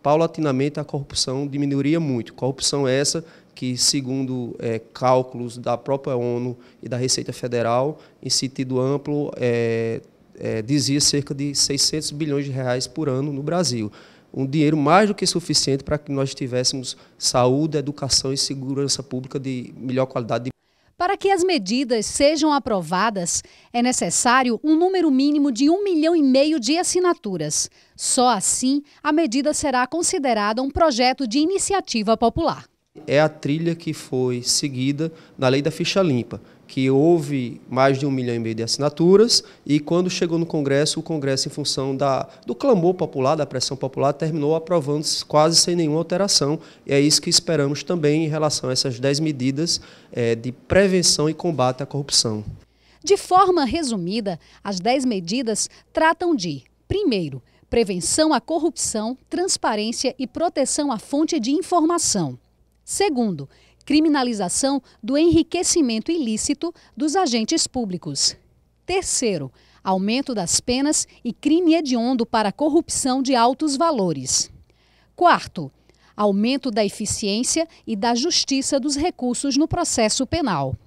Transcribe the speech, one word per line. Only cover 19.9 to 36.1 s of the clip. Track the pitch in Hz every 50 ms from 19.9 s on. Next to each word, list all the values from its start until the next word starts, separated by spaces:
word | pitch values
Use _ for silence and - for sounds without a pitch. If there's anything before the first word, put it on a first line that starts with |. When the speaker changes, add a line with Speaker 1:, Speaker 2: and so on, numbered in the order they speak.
| 123 127 131
Speaker 1:
qualidade. | 127 - 135 117 107 113 117 120 131 - _ _ _ _ _ _ _ _
Speaker 2:
Para | _ 349 359 403
que | 381 - 392
as | 392 359 349
medidas | 381 349 277 190 180 226 254 285 226 247 226 208
sejam | - - - 285 285 320 294 302 302
aprovadas, | 294 277 - 254 220 190 170 151 185 180 208 233 214 190 175 170 - - - - - - _ _
é | - 240 240
necessário | 254 247 - 220 175 - - - 254 240 262 262 247 226 - -
um | 302 320
número | 311 349 381 381 370 339 311
mínimo | 262 254 277 294 294 302 285 285
de | 233 208 285 294
um | 339 403 415
milhão | 392 359 302 302 320 349
e | 330 285
meio | 262 254 269 285 311 311 311
de | 214 220 302 339
assinaturas. | 349 - - 370 349 349 330 - - 208 185 165 156 151 151 - - - _ _ _ _ _
Só | - - - - 262 247 254
assim, | 233 190 - - - - 254 254 277 285 285 _ _ _ -
a | 294 302
medida | 311 339 254 208 277 262 302 294
será | - - 294 254 247 254
considerada | 254 - 330 339 - - 359 269 262 226 214 208 208 220 240 262
um | 277
projeto | 262 - 339 311 247 220 254 247 262 - 277
de | 220 202
iniciativa | 294 311 339 392 381 - - 403 381 359 - - 226 208 208 226
popular. | 214 247 233 - - 330 269 160 139 - _ _ _ _ _ _ - -
Speaker 1:
É | - 131 143
a | 156 156
trilha | 156 - - 135 147 160 170 170 165
que | 165 - 160 147
foi | - - - 139 127 127 123 123 123 120
seguida | - - - - 147 131 123 127 139 143 139 160 160 160 - - - -
na | - 131
lei | 127 131 143 143
da | 160
ficha | 151 - 175 - - 196 190
limpa, | 165